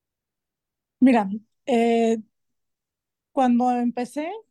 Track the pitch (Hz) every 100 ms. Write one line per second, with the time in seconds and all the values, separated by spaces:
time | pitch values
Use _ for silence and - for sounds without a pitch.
0 | _ _ _ _ _ _ _ _ _ _
1 | 254 233 196 214 - _ - 240 233 233
2 | 226 226 214 _ _ _ _ _ _ _
3 | _ _ _ - 254 240 247 247 240 240
4 | 247 285 311 440 440